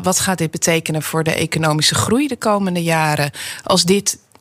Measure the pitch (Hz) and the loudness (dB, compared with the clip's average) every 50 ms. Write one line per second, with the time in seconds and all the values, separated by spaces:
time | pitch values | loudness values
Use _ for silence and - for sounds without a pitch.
0 | 175 180 185 - - 196 185 160 165 156 - 165 - 165 165 165 160 - 156 156 | 2 0 0 0 2 0 0 0 0 -4 -4 -2 0 2 2 2 0 -2 -4 -4
1 | 147 - - 160 160 160 - - 165 160 - 156 160 156 151 156 147 - 160 - | -4 -2 -2 0 0 0 0 0 0 0 0 0 0 2 2 2 2 0 0 0
2 | - - 220 254 302 285 254 - - 226 208 202 196 185 175 175 165 165 165 160 | 0 2 2 2 0 0 -2 -2 0 0 2 2 0 0 -2 -2 0 0 2 2
3 | 156 151 151 147 143 147 - - - - - - - - 196 175 - 170 196 202 | 2 2 2 0 0 -2 -4 -8 -12 -12 -12 -6 -2 0 2 2 4 2 2 2
4 | 196 - - - _ _ _ - | 0 -2 -6 -6 _ _ _ -8